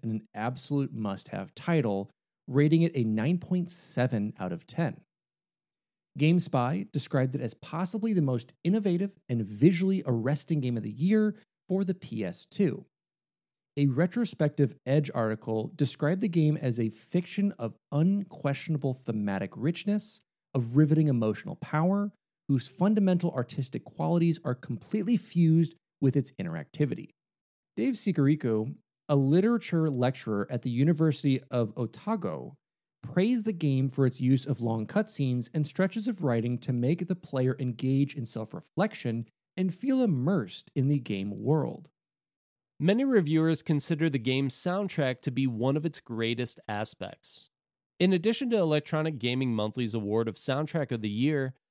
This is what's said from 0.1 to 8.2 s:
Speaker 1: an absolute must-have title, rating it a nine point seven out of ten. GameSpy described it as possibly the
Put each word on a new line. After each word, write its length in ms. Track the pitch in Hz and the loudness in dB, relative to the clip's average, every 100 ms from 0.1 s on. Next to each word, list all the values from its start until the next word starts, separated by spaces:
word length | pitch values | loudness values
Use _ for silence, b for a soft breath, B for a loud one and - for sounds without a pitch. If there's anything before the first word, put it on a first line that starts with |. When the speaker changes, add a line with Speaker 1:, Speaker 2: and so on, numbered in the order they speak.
Speaker 1:
an 100 | 110 - | -6 -8
absolute 600 | 104 113 127 - 143 135 | -6 -4 -6 -4 -2 -2
must-have 600 | 113 104 95 - 98 95 - | -4 -6 -6 -8 -10 -10 -8
title, 520 | - 165 113 98 98 _ _ _ - | 0 2 2 -2 -4 _ _ _ -2
rating 360 | 131 151 165 | 2 4 4
it 100 | 170 | 2
a 100 | 135 | 2
nine 340 | 110 110 131 175 | 0 0 0 -2
point 320 | - 180 170 | -2 -4 -4
seven 640 | - - 123 127 110 104 - | -10 -8 -2 0 0 -4 -6
out 140 | 90 | -6
of 140 | 85 - | -6 -8
ten. 340 | - 151 - _ _ _ _ _ _ _ _ _ _ _ - | -4 -4 -4 _ _ _ _ _ _ _ _ _ _ _ 0
GameSpy 760 | 151 175 - 135 120 180 - | 4 4 2 0 0 -2 -4
described 420 | 143 - 135 131 | -8 -2 0 0
it 60 | 127 | -2
as 140 | 117 | -6
possibly 580 | - - 160 185 220 226 | -8 -10 -6 -4 -2 0
the 80 | 185 | 2